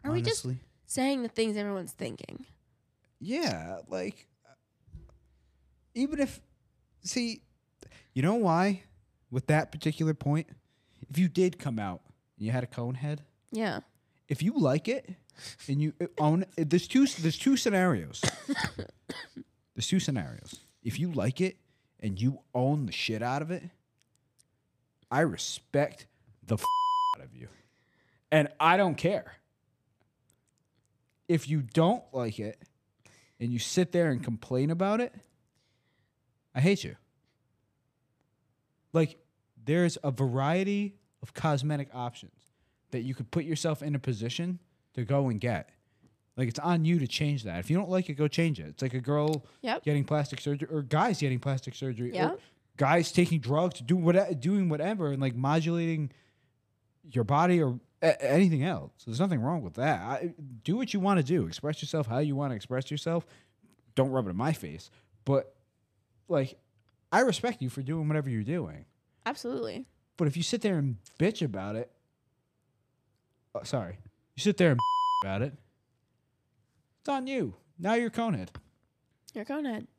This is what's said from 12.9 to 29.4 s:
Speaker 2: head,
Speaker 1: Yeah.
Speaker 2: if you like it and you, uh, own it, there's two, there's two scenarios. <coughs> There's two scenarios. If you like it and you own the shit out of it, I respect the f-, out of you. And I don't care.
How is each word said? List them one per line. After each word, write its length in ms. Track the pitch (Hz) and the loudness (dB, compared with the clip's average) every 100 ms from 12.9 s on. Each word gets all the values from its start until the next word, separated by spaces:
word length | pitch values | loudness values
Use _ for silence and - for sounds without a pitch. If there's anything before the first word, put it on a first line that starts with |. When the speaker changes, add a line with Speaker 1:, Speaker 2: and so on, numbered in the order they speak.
Speaker 2:
head, 280 | 127 147 147 - _ _ | -6 -6 -8 -12 _ _
Speaker 1:
Yeah. 300 | 220 214 101 - _ _ _ _ | -4 -4 -4 -10 _ _ _ _
Speaker 2:
if 140 | 139 | -2
you 140 | 175 294 | 0 2
like 320 | 160 156 220 | 2 2 0
it 220 | 269 - 185 _ - - - - | -4 -6 -18 _ -20 -18 -16 -4
and 140 | 139 | 0
you, 100 | 151 - | 0 -2
uh, 60 | 170 - | -8 2
own 280 | 151 170 190 - | 4 4 0 -2
it, 140 | 151 | 2
there's 160 | 175 - | 2 4
two, 180 | 262 269 | 4 4
there's 300 | - 160 - | 4 -2 2
two 200 | 269 269 | 2 4
scenarios. 680 | 240 196 180 113 73 - - - - | 4 4 4 2 -2 -2 -4 -4 -6
<coughs> 140 | 277 - - - _ - - - - - _ _ | -4 -4 -6 -14 _ -14 -14 -12 -16 -18 _ _
There's 120 | - - | -8 0
two 140 | 185 | 0
scenarios. 560 | 170 127 69 53 - - _ _ | 2 -2 -6 -12 -16 -20 _ _
If 160 | 117 110 | -6 -2
you 140 | 175 | -2
like 280 | 143 104 131 | 0 0 0
it 160 | 185 - _ _ _ _ | -4 -4 _ _ _ _
and 200 | 107 92 | -6 0
you 200 | 120 139 _ | 0 -2 _
own 340 | 123 131 151 113 | 0 2 0 -2
the 40 | |
shit 320 | - - 110 | -4 -4 -2
out 200 | 120 139 | -2 -4
of 100 | 156 | -4
it, 100 | 175 175 _ _ _ _ _ _ _ _ _ _ _ _ _ _ | -8 -10 _ _ _ _ _ _ _ _ _ _ _ _ _ _
I 120 | 127 | 2
respect 880 | 160 85 - - _ 139 143 - - _ _ _ | 2 0 -8 -8 _ 0 0 -4 -20 _ _ _
the 120 | - 110 | -2 0
f-, 80 | 988 988 - 988 988 988 | 0 0 0 0 -2 -4
out 60 | |
of 80 | 135 - | -10 -18
you. 100 | 120 - _ _ _ _ _ _ _ | -20 -20 _ _ _ _ _ _ _
And 160 | 151 147 - | 2 2 2
I 180 | 160 185 | 4 6
don't 200 | 190 139 | 4 2
care. 380 | 170 208 - - | 0 0 -6 -20